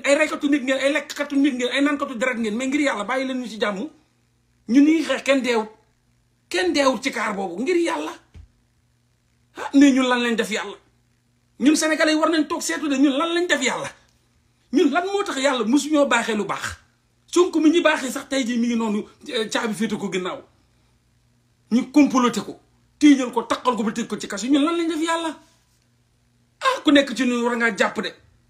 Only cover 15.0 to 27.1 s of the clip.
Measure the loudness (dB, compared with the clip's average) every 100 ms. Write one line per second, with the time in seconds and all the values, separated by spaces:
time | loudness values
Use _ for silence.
15 | -2 -4 -4 0 0 0 2 0 2 2
16 | 4 2 0 -4 -4 -6 -8 -12 _ _
17 | _ _ -2 2 2 4 4 4 2 0
18 | -4 -8 -4 -4 -2 0 0 0 -2 -4
19 | -6 _ -8 -6 -4 -4 -4 -2 -4 -4
20 | -4 -6 -6 -10 -14 _ _ _ _ _
21 | _ _ _ _ _ _ -2 -2 2 4
22 | 4 4 2 0 -8 -16 _ _ _ 4
23 | 6 6 4 -4 -2 -2 -2 0 -2 -4
24 | -6 -8 -8 -6 0 2 2 0 -2 -2
25 | -2 -2 -4 -10 _ _ _ _ _ _
26 | _ _ _ _ _ -4 -2 0 4 4
27 | 2